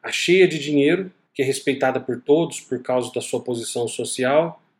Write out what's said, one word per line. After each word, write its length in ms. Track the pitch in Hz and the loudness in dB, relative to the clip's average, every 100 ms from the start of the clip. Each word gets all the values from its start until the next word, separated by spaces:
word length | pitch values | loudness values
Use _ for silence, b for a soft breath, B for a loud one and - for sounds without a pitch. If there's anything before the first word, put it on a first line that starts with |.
A 80 | - | -6
cheia 380 | - - 185 180 | -4 2 6 6
de 100 | 156 | 4
dinheiro, 540 | 143 147 143 180 185 _ _ | 0 2 4 2 -2 _ _
que 80 | - | -4
é 20 | |
respeitada 560 | 131 135 - 131 131 127 | -2 0 -2 0 0 0
por 220 | 123 120 | -6 -8
todos 360 | - 151 160 - | 2 2 2 -6
por 240 | - 123 | -8 -8
causa 300 | - 127 117 | -2 -2 -2
da 80 | 120 | -6
sua 200 | - 120 | -6 -6
posição 460 | - 120 113 123 117 | -4 -6 -6 -4 -4
social, 760 | - 117 - 127 147 170 - _ | -6 -8 -4 2 2 2 -6 _